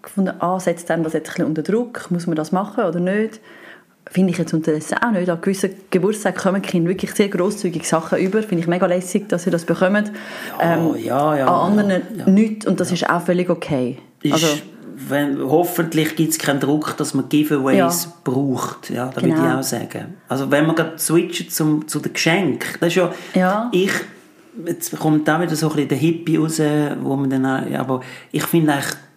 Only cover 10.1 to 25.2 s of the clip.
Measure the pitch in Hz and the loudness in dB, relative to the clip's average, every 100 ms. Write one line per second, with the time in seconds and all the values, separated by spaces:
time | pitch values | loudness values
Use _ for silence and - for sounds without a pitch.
10.1 | - - - - - 165 165 160 120 113 | -6 -12 -12 -12 -2 0 2 0 -2 -2
11.1 | 131 151 147 131 - - 208 202 180 - | 0 2 2 2 2 4 2 2 0 -2
12.1 | 214 196 196 220 214 - 180 175 175 - | -2 4 4 4 0 -2 0 0 0 0
13.1 | 175 170 180 180 170 - 139 123 131 - | 0 0 0 0 -2 -2 -2 -2 -6 -16
14.1 | _ 147 156 160 147 - - - - 135 | _ 0 2 2 0 -8 -18 -18 -14 -2
15.1 | 139 143 135 135 156 170 - 165 156 156 | 0 0 -2 2 2 2 -2 0 0 0
16.1 | - 156 - - 139 139 151 151 147 151 | 0 0 0 0 0 2 0 -2 -4 -2
17.1 | 135 131 151 151 147 135 190 170 175 - | -2 0 0 2 2 4 4 4 0 -6
18.1 | - - 127 139 123 - - - 120 127 | -6 -2 0 0 -2 -4 -8 -8 -6 -4
19.1 | - 165 156 131 131 131 117 - 110 - | 0 2 4 2 2 -2 -4 -6 -10 -12
20.1 | - - 131 135 143 156 165 165 - - | -16 -6 -4 2 2 4 2 -2 -4 2
21.1 | 165 170 - 180 - 156 151 - 147 - | 2 2 -6 -6 0 2 2 -2 -6 -4
22.1 | - 165 180 165 117 - - 170 175 170 | -2 2 2 2 -2 -6 -2 0 2 0
23.1 | - - 185 185 208 247 185 196 - - | -2 -2 2 2 2 0 2 2 -2 -6
24.1 | - - _ - - 170 165 - 156 156 | -18 -20 _ -20 -12 -8 -6 -8 -2 2
25.1 | 151 | 2